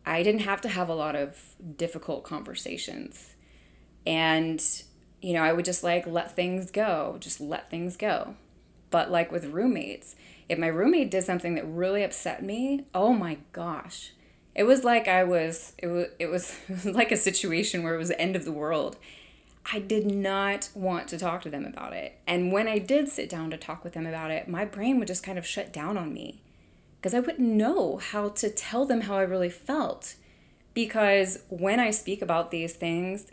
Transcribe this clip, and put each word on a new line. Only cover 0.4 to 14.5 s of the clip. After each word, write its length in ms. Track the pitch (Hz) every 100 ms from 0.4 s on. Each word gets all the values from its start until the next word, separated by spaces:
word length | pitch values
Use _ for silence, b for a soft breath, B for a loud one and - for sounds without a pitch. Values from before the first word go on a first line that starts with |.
have 200 | 208 196
to 80 | 247
have 200 | 180 180
a 60 | 160
lot 200 | 151 147
of 400 | 143 - - - 175 147
difficult 460 | 165 165 - 151
conversations. 1120 | - 151 - - - - - - - - - - b b b b b - -
And, 580 | 160 160 160 160 160 - - - - _ _
you 120 | 190
know, 100 | 170
I 100 | 160
would 120 | 170 175
just, 180 | 180
like, 240 | 175 175 175
let 280 | 170 - -
things 360 | 180 185 180
go, 460 | - 214 170 - -
just 200 | - -
let 300 | 147 - -
things 280 | 165 175 175
go. 380 | 208 170 - - - - - - -
But, 220 | - -
like, 200 | 175 170
with 140 | 170 147
roommates, 680 | 156 247 196 151 101 - B B B -
if 100 | 165
my 100 | 165
roommate 440 | 165 220 349 240
did 140 | 190 185
something 300 | 180 175 165
that 100 | 156
really 380 | 165 185 202
upset 380 | 196 - 175 -
me, 440 | 196 220 262 277 277 185
oh 160 | 208
my 260 | 240 175 147 -
gosh. 600 | - 170 151 - - - b b b b